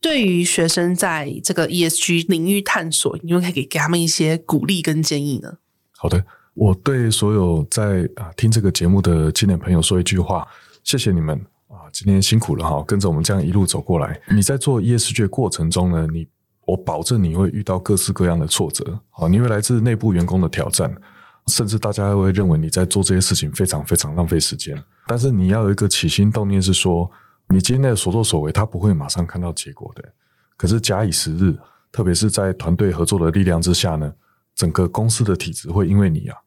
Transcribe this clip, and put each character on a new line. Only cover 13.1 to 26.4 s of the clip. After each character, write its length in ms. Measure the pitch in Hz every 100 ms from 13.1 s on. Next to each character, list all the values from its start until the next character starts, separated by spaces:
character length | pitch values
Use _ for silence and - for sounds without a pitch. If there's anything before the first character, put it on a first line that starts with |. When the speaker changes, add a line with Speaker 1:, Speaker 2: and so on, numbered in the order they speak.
Speaker 2:
们 100 | 78
这 100 | 80
样 80 | 98
一 120 | 82
路 120 | 90 95
走 140 | -
过 200 | - 85
来。 200 | 71 80 -
你 100 | 104
在 160 | 98 139
做 240 | 147 127
E 160 | 104 120
S 160 | -
G 80 | -
的 80 | 101
过 200 | - 110
程 220 | - 80
中 200 | 87 90
呢， 140 | 82 80
你， 160 | 80 80 _ _ _ -
我 100 | 92
保 260 | - 78
证 220 | - 120
你 100 | 90
会 140 | 82 95
遇 120 | 69
到 160 | 101 92
各 160 | 90 101
式 160 | -
各 140 | - 90
样 120 | 82
的 80 | 78
挫 240 | - 85
折， 300 | - - 92 _
好， 180 | - 82
你 100 | 95
会 80 | 123
来 140 | 107
自 180 | 104 123
内 160 | 117 113
部 180 | 113
员 120 | 90 87
工 160 | 92
的 80 | 85
挑 180 | - -
战， 260 | - 85 - - - - _ -
甚 200 | - 110
至 100 | 104
大 140 | 107
家 240 | 104 101 101
会 160 | 95
认 160 | 95 98
为 80 | 78
你 140 | 78
在 120 | 90
做 200 | 90 101
这 100 | 90
些 80 | 92
事 140 | 92 92
情 160 | 76
非 160 | - 95
常 180 | 80 73
非 100 | 82
常 200 | 71 78
浪 120 | 85
费 120 | 82
时 160 | - -
间。 200 | - 71 - _ -
但 120 | 117
是 120 | 135
你 200 | 113 92
要 120 | 107
有 80 | 107
一 60 | 98
个 120 | 104
起 220 | - 82
心 220 | - 101
动 160 | 107